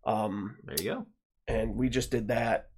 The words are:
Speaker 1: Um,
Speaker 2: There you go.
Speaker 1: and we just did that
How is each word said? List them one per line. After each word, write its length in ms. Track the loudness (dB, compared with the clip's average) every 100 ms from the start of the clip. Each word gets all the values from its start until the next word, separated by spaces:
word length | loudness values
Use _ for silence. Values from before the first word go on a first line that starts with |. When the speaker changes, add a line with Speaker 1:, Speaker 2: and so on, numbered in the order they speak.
Speaker 1:
Um, 520 | 2 2 0 -2 -6 -8
Speaker 2:
There 120 | -6 -4
you 120 | -2
go. 160 | -4 -8 _ _ _ -2
Speaker 1:
and 280 | 0 0 0
we 120 | 2
just 220 | 2 0
did 180 | 0 2
that 400 | 2 2 0 -2